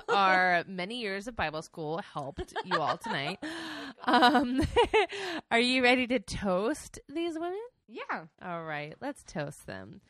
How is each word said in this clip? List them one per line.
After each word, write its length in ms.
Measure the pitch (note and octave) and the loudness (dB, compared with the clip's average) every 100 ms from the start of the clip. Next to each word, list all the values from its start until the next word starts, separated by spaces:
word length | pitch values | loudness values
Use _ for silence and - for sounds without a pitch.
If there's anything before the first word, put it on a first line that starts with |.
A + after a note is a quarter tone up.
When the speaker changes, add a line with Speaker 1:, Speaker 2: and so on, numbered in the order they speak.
Speaker 1:
<laughs> 40 | - | 2
Speaker 2:
our 560 | G3+ F#3+ F#3 F#3 F3 E3 | 4 6 6 4 2 0
many 320 | F#3 F3+ B3 | -6 -6 -4
years 300 | G#3+ G3 G#3 | -4 -4 -6
of 80 | A3+ | -4
Bible 260 | D#3+ D#3 | -4 -4
school 360 | - - D3+ E3 - | -10 -8 -6 -6 -6
helped 400 | D#3 C3+ - F#4 - | -8 -10 -10 -10 -8
you 140 | - B4+ | -2 0
all 180 | C3 - | 0 -2
tonight. 400 | - - - - | -4 -4 -4 -6
Speaker 1:
<laughs> 40 | D#4 E4 E4 D4+ C#4 - - | -10 -10 -10 -10 -12 -8 2
Speaker 2:
Um, 540 | D#4+ C#4 C4+ A#3+ B3+ D#4 - A#4+ A4 F4+ | 6 8 6 2 2 2 4 4 4 2
<laughs> 440 | G4+ F#4+ E4 - | -2 -6 -6 0
are 80 | A#3 | 2
you 220 | B3 B3+ | 4 4
ready 240 | B3+ B3+ A#3+ | 6 4 4
to 100 | B3 | 0
toast 800 | - - G3 F3+ A3 D4+ - - - | -2 -4 0 2 0 -2 -8 -18 -10
these 260 | D4 E4+ | -6 -4
women? 240 | D#4+ F4 F#4+ A#4+ _ _ | -4 -6 -6 -10 _ _
Speaker 1:
Yeah. 360 | A#3+ A#4+ A3+ D#3+ - | -14 -8 -8 -10 -14
Speaker 2:
All 200 | F#3 E3+ | -10 -8
right. 320 | D#3+ D3 D3 - | -6 -8 -8 -10
Let's 220 | C4 C#4 | -10 -10
toast 440 | - F3+ C#3+ - - | -10 -8 -8 -8 -14
them. 360 | F#2+ G2 G3+ _ | -14 -14 -18 _